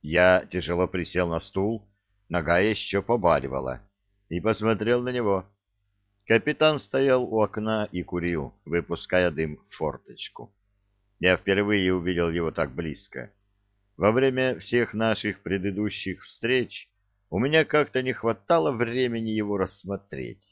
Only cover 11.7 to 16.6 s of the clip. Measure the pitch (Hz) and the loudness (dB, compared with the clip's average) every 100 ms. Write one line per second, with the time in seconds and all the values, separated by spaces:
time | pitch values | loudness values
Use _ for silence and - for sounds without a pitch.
11.7 | 104 92 92 85 87 85 85 82 76 76 | 2 2 2 0 0 0 0 -2 -2 -4
12.7 | 65 82 69 - 65 62 _ _ _ _ | -4 -6 -8 -12 -14 -16 _ _ _ _
13.7 | _ _ - 101 117 135 127 131 85 - | _ _ -2 2 4 2 2 -2 -2 -2
14.7 | 120 117 107 113 104 104 95 - 95 98 | 0 0 0 0 0 -4 -6 -4 -2 -2
15.7 | 95 104 - 95 87 - - 113 127 | -2 -4 -4 -8 -10 -12 -8 -2 0